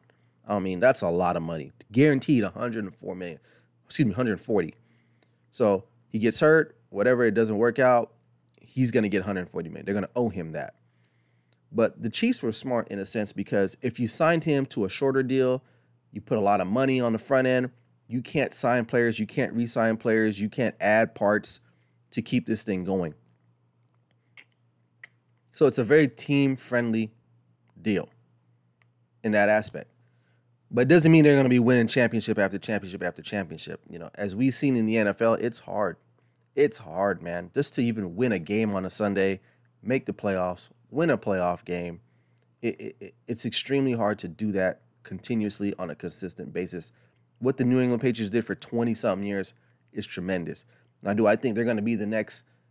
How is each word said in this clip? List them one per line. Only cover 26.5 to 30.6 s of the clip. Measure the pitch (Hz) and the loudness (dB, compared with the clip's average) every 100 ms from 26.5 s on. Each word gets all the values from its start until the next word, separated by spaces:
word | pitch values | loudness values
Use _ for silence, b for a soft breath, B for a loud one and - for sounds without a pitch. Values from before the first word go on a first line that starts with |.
| 131 - 123 120 113 110 _ _ _ _ _ _ - | 0 -2 -2 0 0 -2 _ _ _ _ _ _ -8
deal | 90 95 - _ _ _ _ _ _ _ _ _ _ _ | -2 -2 -2 _ _ _ _ _ _ _ _ _ _ _
in | 113 | 0
that | 107 101 | 2 4
aspect. | 107 110 - - _ _ _ _ _ _ _ | 4 0 -8 -16 _ _ _ _ _ _ _